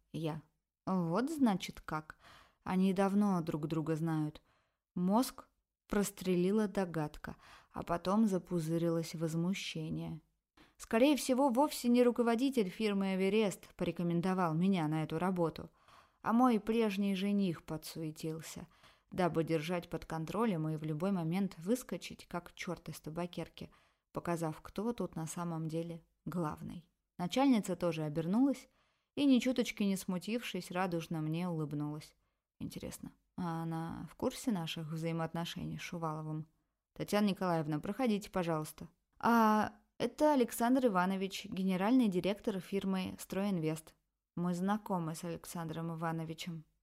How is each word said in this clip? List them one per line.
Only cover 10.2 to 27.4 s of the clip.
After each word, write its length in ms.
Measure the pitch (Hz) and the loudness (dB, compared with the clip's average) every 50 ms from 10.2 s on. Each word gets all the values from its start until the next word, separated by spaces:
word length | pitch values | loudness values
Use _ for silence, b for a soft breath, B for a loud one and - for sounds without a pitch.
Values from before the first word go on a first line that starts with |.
| - _ _ _ _ _ _ b b b b | -14 _ _ _ _ _ _ b b b b
Скорее 380 | b - - 226 226 254 302 294 | b -6 0 6 6 8 8 6
всего, 340 | 233 - - 254 240 285 285 | 4 4 2 4 4 4 4
вовсе 380 | 220 247 302 - - - - | 6 4 2 2 0 -2 2
не 160 | 240 240 247 247 | 4 6 8 6
руководитель 640 | 247 240 - 233 233 233 226 269 277 269 240 202 185 | 6 6 4 2 2 4 4 2 2 2 2 0 0
фирмы 460 | - - 220 208 202 196 196 190 190 | 0 -2 0 0 2 2 0 0 2
"Эверест" 580 | 185 190 196 202 220 220 190 165 - - - - | 2 2 4 4 4 2 2 0 -4 -12 -20 -6
порекомендовал 800 | - 180 170 165 - 175 170 170 170 160 185 185 185 180 165 156 | -4 -2 -2 -2 -2 0 0 0 2 2 0 0 2 0 0 2
меня 340 | 165 180 196 196 175 156 | 2 4 4 4 2 2
на 160 | 151 156 156 156 | 0 0 -2 -2
эту 140 | 156 160 | -2 -2
работу, 520 | 160 175 190 190 175 170 156 156 - - - b b b b b b b b b b | -2 0 0 0 0 0 0 -2 -6 -14 -16 b b b b b b b b b b
а 120 | - 185 220 | -2 2 4
мой 260 | 233 254 254 233 202 | 6 6 6 4 2
прежний 560 | - - 220 233 226 214 190 196 202 196 196 | 2 0 2 2 2 2 2 0 0 0 0
жених 480 | 185 196 202 202 202 196 180 160 - - | 0 0 0 2 2 2 0 0 -4 -6
подсуетился, 1040 | - 160 151 - - - 160 165 156 156 - - 160 156 160 151 - - - 175 b b b b b b b b b | -8 -8 -8 -8 -10 -10 -8 -8 -8 -8 -8 -8 -8 -8 -8 -10 -12 -14 -14 -16 b b b b b b b b b
дабы 320 | - 190 180 165 151 160 160 | -2 0 0 2 2 0 0
держать 460 | 151 160 160 151 165 180 175 170 - | 2 0 0 0 -2 -4 -4 -4 -6
под 160 | - 160 - | -8 -10 -6
контролем 600 | - 165 160 160 156 - 202 240 226 185 160 156 | -6 -6 -6 -6 -4 -2 0 0 0 0 0 -2
и 80 | 156 160 | -2 -4
в 80 | 151 151 | -4 -4
любой 280 | 156 156 147 180 196 | -6 -4 -2 -2 -2
момент 440 | 202 180 160 160 170 196 202 180 - | 0 0 0 0 0 0 0 -2 -4
выскочить, 680 | 160 160 185 247 247 - - 190 165 - - - - - | -6 -2 -2 -2 -2 -2 -8 -10 -10 -10 -12 -14 -16 -14
как 260 | _ - 175 175 - - | _ -8 -8 -8 -10 -14
черт 360 | - - 185 165 - - - | -12 -8 -8 -8 -8 -10 -14
из 100 | 151 - | -14 -12
табакерки, 720 | - 156 156 170 175 175 - 170 165 - _ - 165 b b b b b b b b _ | -12 -10 -6 -6 -6 -6 -6 -10 -10 -10 _ -16 -16 b b b b b b b b _
показав, 480 | - 156 - 170 170 160 170 156 156 - | -10 -6 -4 -2 -2 -2 -2 -4 -4 -6
кто 300 | - - - - 208 240 | -14 -10 -8 -4 -4 -4
тут 240 | 240 - 185 - - | -4 -4 -6 -6 -6
на 120 | 170 160 | -8 -8
самом 420 | 151 - 180 170 170 165 160 160 156 | -6 -6 -6 -6 -4 -4 -4 -4 -4
деле 340 | 160 165 170 170 165 165 - _ _ _ _ | -4 -4 -4 -6 -10 -12 -16 _ _ _ _
главный. 600 | - 143 180 165 151 - - 160 - - 170 - _ _ _ _ _ _ | -6 -4 -2 -2 -4 -4 -8 -10 -12 -12 -12 -16 _ _ _ _ _ _
Начальница 600 | - 180 175 - 254 | -8 -6 -2 2 4